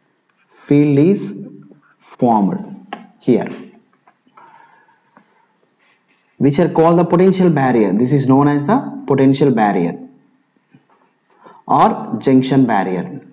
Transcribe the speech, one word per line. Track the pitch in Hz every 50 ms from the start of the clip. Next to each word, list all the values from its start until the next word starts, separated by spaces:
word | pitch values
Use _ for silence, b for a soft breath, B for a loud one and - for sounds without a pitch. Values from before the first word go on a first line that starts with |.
| _ _ _ _ _ _ _ _ _ _
field | _ _ - - 143 143 147 151 143 139
is | 151 180 208 196 - - - - - - - - - - - _ _ _ _ _
formed | _ - - - 127 120 113 107 98 90 87 95 - - - - - - - - - - _ _
here, | - - 123 98 - - - - - - - _ _ _ _ _ _ _ _ _ _ _ _ b b b b b b b b b b b b b b b b b b b b b b b b _ _ _ _ _ _ _ _ _ _ _ _ _ _ _ _ -
which | 113 143 143 -
are | 175 160
called | - - 160 165 170 170
the | 175
potential | 170 180 175 185 190 185 185 185 175
barrier. | 156 139 139 131 127 117 107 98 92
This | 107 123 127 147
is | 139 127 123
known | 131 135 143 147
as | 147 143 143
the | 143 214 262 - - - - -
potential | - 143 131 135 135 135 139 156 143
barrier | 120 113 107 104 98 92 85 82 - - - - _ _ _ _ _ _ _ _ _ _ _ _ _ _ _ _ _ _ _ _ _ _ _ _ b b b b b b b
or | - - 143 170 220 220 - - - - 113
junction | - 139 135 131 127 - 139 139 131
barrier. | 113 113 98 95 92 92 87 85 90 90 - - -